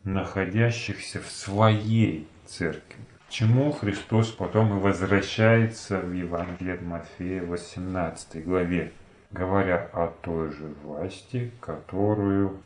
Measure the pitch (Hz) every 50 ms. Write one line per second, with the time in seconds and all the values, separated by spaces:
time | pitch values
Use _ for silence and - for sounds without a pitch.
0 | - 98 95 95 90 - - 98 95 90 95 110 117 120 113 - - - 101 -
1 | - - - - - - - - - 98 98 104 110 110 107 104 - 107 113 113
2 | 113 107 - 76 - - - - - - - - 87 80 78 76 - - - -
3 | - - - - _ - - - 113 110 120 127 139 151 147 - 101 101 95 -
4 | - - 110 110 110 - - - 95 90 - 107 110 104 101 98 95 98 95 -
5 | 95 92 101 98 98 - - - 110 113 113 113 113 113 113 - - - 101 92
6 | 87 90 90 90 87 82 85 85 87 90 87 - 92 92 90 87 87 85 85 82
7 | 82 - - - 90 90 92 92 87 85 87 87 - - - 92 90 92 92 92
8 | 85 80 - - - - - 82 80 85 92 92 87 85 87 87 85 85 - -
9 | - - - - - - 95 92 92 92 98 98 95 92 90 85 - - - 87
10 | 85 85 - - - 87 82 80 80 76 76 76 78 76 73 73 73 76 73 73
11 | 87 98 - - - - - 123 120 120 - - - - 78 76 - - 92 95
12 | 101 104 107 104 101 98 98 98 101 95 95 95 -